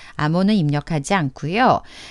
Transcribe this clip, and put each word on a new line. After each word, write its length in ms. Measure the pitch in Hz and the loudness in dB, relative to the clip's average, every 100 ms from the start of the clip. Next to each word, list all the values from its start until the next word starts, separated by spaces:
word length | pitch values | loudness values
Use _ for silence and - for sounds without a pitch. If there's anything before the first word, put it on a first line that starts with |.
| - - | -4 -6
암호는 400 | 151 165 190 220 | -2 0 2 2
입력하지 580 | 151 147 - 160 143 | 2 0 -2 -4 -2
않고요. 680 | 196 143 - 143 196 247 139 - - - | -2 -2 -6 -4 0 2 2 -2 -18 -20